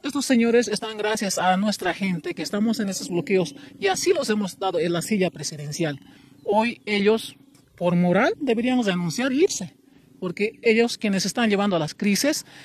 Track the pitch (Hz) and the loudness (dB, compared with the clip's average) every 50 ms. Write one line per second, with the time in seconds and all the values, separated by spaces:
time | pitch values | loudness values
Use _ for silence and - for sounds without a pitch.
0 | - 294 - 285 254 - 262 233 233 233 226 240 240 196 208 - 226 220 220 214 | -10 -6 -4 -4 0 2 4 4 4 4 4 4 2 2 -2 -4 -6 -6 -8 -4
1 | 202 214 220 220 214 190 - - 170 185 185 185 208 214 196 - 180 180 165 - | -2 -2 -2 0 -2 -4 -2 0 2 2 2 2 2 0 -2 -2 -2 -4 -4 -2
2 | 202 190 180 - - - - - 156 - - 208 220 233 220 - 214 196 185 - | -2 -2 -2 -2 -4 -8 -8 -8 -6 -4 -2 0 0 0 0 0 -2 -4 -4 -6
3 | - - 180 175 170 - 202 185 170 - - - - - - - - 392 370 - | -6 -4 -4 -4 0 2 2 2 2 0 -4 -14 -20 -20 -12 -4 -2 -2 0 0
4 | - 349 370 311 269 - 214 214 202 180 - - 190 190 180 165 160 175 170 170 | 2 2 2 2 2 0 0 0 -2 -4 -6 -4 -4 -2 0 0 0 0 0 -2
5 | 160 - 220 196 185 170 - 151 151 - 160 143 147 147 147 - 170 151 143 135 | -2 0 0 2 2 0 -2 -4 -10 -10 -8 -8 -10 -8 -4 -4 -4 -4 -4 -6
6 | - - - - - - - - - - 202 214 220 240 214 - - 208 208 202 | -12 -20 -20 -20 -20 -20 -20 -12 -4 0 2 2 2 0 -2 -6 -6 -2 0 2
7 | 196 208 220 226 - - - - - _ _ - _ _ _ - 175 175 175 175 | 4 4 2 2 0 -8 -16 -20 -20 _ _ -20 _ _ _ -2 0 2 4 4
8 | 180 175 175 190 247 339 466 - 302 254 226 226 233 254 254 254 233 202 180 180 | 4 4 4 4 4 2 0 -2 -2 -2 0 0 0 0 0 2 2 0 0 0
9 | 175 165 - - 247 277 254 277 359 392 - - 185 131 - _ _ _ _ - | -2 -2 -2 -2 -2 0 2 2 2 2 2 -2 -8 -10 -14 _ _ _ _ -20
10 | _ _ _ - 190 180 175 - 202 226 - - - 233 220 226 233 240 - - | _ _ _ -8 -8 -8 -4 -2 -4 -4 -4 -2 2 2 4 4 4 2 0 -2
11 | - 208 190 190 180 190 - 247 233 220 202 190 202 208 185 165 151 151 - - | -2 0 0 0 -2 -2 -2 0 0 2 2 2 2 0 0 0 -2 -4 -6 -2
12 | 196 208 202 - - 285 311 - - - - - - | 0 0 0 2 2 0 0 -2 -6 -12 -18 -20 -20